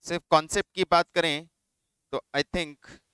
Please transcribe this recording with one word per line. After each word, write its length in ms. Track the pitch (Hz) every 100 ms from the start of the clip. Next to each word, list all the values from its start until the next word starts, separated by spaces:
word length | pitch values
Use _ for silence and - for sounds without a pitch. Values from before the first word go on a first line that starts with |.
| -
सिर्फ 180 | 175 _
concept 400 | 156 156 202 - -
की 80 | 185
बात 180 | 170 170 -
करें 320 | 165 147 170 _ _ _ _ _ _
तो 80 | 139 _ 143
I 40 | 143 180
think 340 | 160 147 - - _